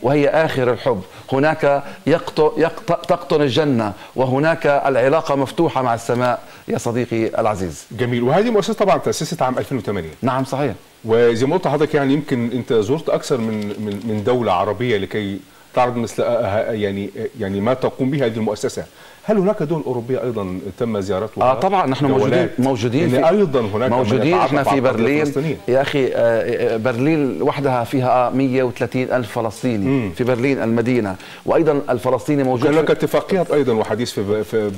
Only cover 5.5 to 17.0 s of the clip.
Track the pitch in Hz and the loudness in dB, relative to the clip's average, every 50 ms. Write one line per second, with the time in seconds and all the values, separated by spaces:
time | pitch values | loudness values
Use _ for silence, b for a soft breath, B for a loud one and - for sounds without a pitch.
5.5 | - - 170 156 - 131 127 123 117 113 - - 123 120 123 123 120 - - B | 0 0 0 0 2 0 0 0 0 -2 -2 -2 -2 0 2 0 0 -2 -6 B
6.5 | B B B B 220 - - 123 113 123 120 - 117 113 113 107 - - 113 110 | B B B B -4 -4 -2 -2 -2 -2 -2 -2 -2 -2 -2 0 0 0 0 0
7.5 | 104 90 95 85 73 - - - - 107 123 120 123 120 120 127 147 185 214 247 | 0 -2 -4 -6 -6 -10 -14 -12 -6 -4 -2 -2 0 0 2 2 2 2 2 2
8.5 | 226 208 180 - 220 - 214 190 170 139 - - 113 - 165 - 180 - 143 127 | 2 0 0 0 0 0 2 2 2 2 2 -2 -2 -2 -4 -6 -2 -2 -2 0
9.5 | 127 120 110 - 139 123 104 - 104 98 82 80 76 - - 131 123 131 135 - | 0 -2 -4 -4 -4 -6 -4 -4 -4 -6 -6 -8 -8 -4 -2 -2 0 0 -2 -2
10.5 | - 127 147 131 95 - - - - - - 110 110 117 120 117 117 110 127 135 | -2 -2 -2 -2 -4 -6 -12 -20 -20 -10 -2 0 4 4 6 4 4 4 2 0
11.5 | 160 185 - 156 135 147 156 143 - 147 139 135 139 156 143 - 139 120 117 120 | 0 0 0 0 0 0 0 2 2 0 2 2 0 0 0 -2 -2 -2 -2 -2
12.5 | 123 123 113 - 131 113 104 98 135 160 - - 120 - - - 147 120 113 113 | -4 -4 -2 0 0 2 2 2 0 -2 -2 -2 -2 -2 -2 -2 -2 -2 -2 -2
13.5 | 110 107 104 101 104 104 107 107 101 101 - 117 107 107 101 123 123 123 117 104 | -4 -4 -6 -6 -6 -6 -6 -6 -6 -6 -4 -4 -4 -2 0 0 0 0 2 2
14.5 | 92 87 98 104 101 98 123 123 113 101 95 92 - 110 104 98 98 98 - B | 2 2 2 0 0 -2 0 0 0 0 -2 -2 -4 -4 -4 -4 -6 -8 -10 B
15.5 | B B B B - 127 127 123 120 120 113 104 - - 113 117 120 113 120 98 | B B B B 0 2 2 2 2 -2 -4 -4 -2 -2 0 0 2 0 0 0
16.5 | 98 107 - - 120 107 104 98 98 98 | 0 0 0 -2 -2 -2 -2 -2 -2 -4